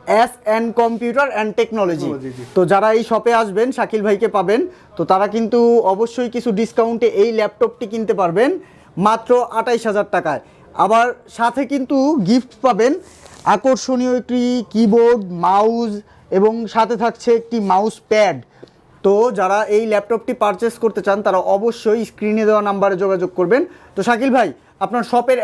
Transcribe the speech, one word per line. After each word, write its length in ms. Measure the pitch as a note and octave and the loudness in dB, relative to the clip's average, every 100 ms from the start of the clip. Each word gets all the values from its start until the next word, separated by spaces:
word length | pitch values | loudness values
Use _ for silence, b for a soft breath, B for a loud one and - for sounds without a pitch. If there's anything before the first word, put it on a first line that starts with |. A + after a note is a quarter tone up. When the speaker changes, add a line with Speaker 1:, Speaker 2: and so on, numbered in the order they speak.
| - | -2
Speaker 1:
এস 260 | G3+ B3 - - A3 | 0 0 -2 -2 -2
এন 80 | A#3 A3 | 0 0
Computer 460 | A#3 A3+ A#3+ A#3+ C#4 G#3 | 0 0 -4 0 -2 -2
and 100 | G#3+ F#3+ | -4 -2
Technology। 500 | A3 A3 F#3+ D#3+ D3 C#3 | -2 -2 -2 -2 -4 -8
Speaker 2:
জি, 60 | C3 B2+ | -10 -14
জি। 60 | A#2+ F#3+ | -4 0
Speaker 1:
তো 40 | F3 | 2
যারা 160 | G3 G#3+ A3+ | 4 4 2
এই 60 | A3+ | 0
শপে 220 | A3 A#3 A#3 | -2 2 2
আসবেন, 260 | A3 F#3+ B3+ B3 | 0 0 -2 -2
শাকিল 260 | G3 A3 G3+ | -4 -2 0
ভাইকে 220 | G3+ A3 G3+ | 0 0 0
পাবেন, 240 | F3+ A3+ F4+ B B - | 0 0 -2 B B -4
তো 60 | D#3+ | 0
তারা 160 | F#3+ G3+ | 2 2
কিন্তু 260 | A3 A3+ A#3+ A#3 A#3 F3+ | -2 0 2 4 4 2
অবশ্যই 380 | F#3+ A3+ B3+ B3 | 0 -2 -4 -6
কিছু 160 | A#3+ A#3+ G3 | -4 -2 -2
ডিসকাউন্টে 480 | A3 - A3+ A#3 A#3 G3 | -2 0 0 0 0 2
এই 80 | A3 A3 | 0 0
ল্যাপটপটি 480 | G#3 - A3+ - G#3+ | -2 -2 -4 -4 -8
কিনতে 220 | A3+ G#3+ G3+ | -6 -4 0
পারবেন 300 | F3 F3 C4+ F#4 B B B - G#3 | 0 2 0 -2 B B B -2 0
মাত্র 240 | A3+ A3 B3 A#3 A3 | 0 2 0 0 -4
আটাইশ 240 | A3+ A#3+ A#3 | -2 -2 -2
হাজার 160 | G3+ G3+ | -2 -2
টাকায়। 260 | F3+ E3 C3 - b b | -2 -2 -6 -10 b b
আবার 320 | - F#3+ A3+ A#3+ A#3+ - - | -2 2 2 2 -2 -12 -4
সাথে 240 | A#3 B3 C4+ | -2 -2 -4
কিন্তু 240 | C#4 C4 C#4 C#4 D#4+ E3+ | -4 -2 0 2 0 2
গিফট 240 | B3 - - | 0 -2 -2
পাবেন 280 | B3+ F#3+ A#3+ F4 - B B B - | 0 2 0 0 -8 B B B 0
আকর্ষণীয় 580 | G3+ C4 B3+ - B3+ B3+ B3 | 0 2 0 -2 -2 0 -2
একটি 200 | - B3 B3 B3 G#3 | -2 -2 0 -2 -2
কিবোর্ড, 480 | G#3+ A3+ A#3 A#3 A#3+ F#3 F3 | 0 4 4 4 2 -2 -4
মাউস 480 | F3 G3 A3 A#3 A#3 G#3 - b b | 0 2 2 0 -4 -8 -14 b b
এবং 220 | F#3 G#3+ A3+ A3 | 2 2 0 -4
সাথে 200 | A3+ A3 A#3 | -2 0 0
থাকছে 320 | A#3 A3+ B3 A#3 | -2 -2 0 0
একটি 160 | A3+ A#3 G3 | 0 -4 0
মাউস 240 | F#3 G#3+ - - | 0 0 -4 -2
প্যাড। 260 | G#3+ G3 C3+ - B B B B _ G3 | 2 2 0 -10 B B B B _ 0
তো 80 | G3+ A#3+ G3 | 2 2 0
যারা 200 | F#3 G3+ G#3 G#3 | 0 0 0 0
এই 80 | A3+ | 0
ল্যাপটপটি 400 | G3+ G3+ A3+ A#3+ A#3+ | -2 -2 -4 -4 -2
পারচেজ 320 | G#3 F#3 A#3 - | -2 0 -4 -2
করতে 160 | A3+ G3+ G3 | -4 -2 -2
চান, 120 | G3+ G3+ | 0 0
তারা 120 | C#4 - G3 | 0 2 0
অবশ্যই 440 | A3+ A3+ A3 A3+ G#3 | 0 -2 -2 -2 -4
স্ক্রিনে 340 | - G#3+ G#3+ G#3+ | -6 -2 0 2
দেওয়া 140 | G#3+ G#3 | 2 0
নাম্বারে 260 | G3 G3 F#3 | 0 0 0
যোগাযোগ 280 | G3 F#3+ F3+ - | -2 -2 -2 -2
করবেন। 240 | F3+ B3+ F4+ B B | 0 0 -2 B B
তো 60 | - G3 | -6 -2
শাকিল 220 | A#3 C4 B3+ | 0 2 0
ভাই, 120 | F#3+ A#2+ b b | 0 -4 b b
আপনার 200 | G3 A#3 A#3+ | -6 -4 -2
শপের 280 | B3 A#3+ B3 | -2 0 0